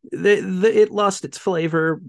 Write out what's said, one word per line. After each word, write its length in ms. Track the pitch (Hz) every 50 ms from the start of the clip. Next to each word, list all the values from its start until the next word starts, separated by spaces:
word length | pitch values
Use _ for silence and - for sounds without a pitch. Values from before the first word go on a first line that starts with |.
| - - -
the, 280 | 156 170 202 208 -
the, 400 | - 190 185 180 190 226 - 214
it 100 | 214 -
lost 360 | - 208 208 196 190 - -
its 100 | 135 -
flavor 640 | - - 202 185 165 165 160 160 165 156 160 160 151 180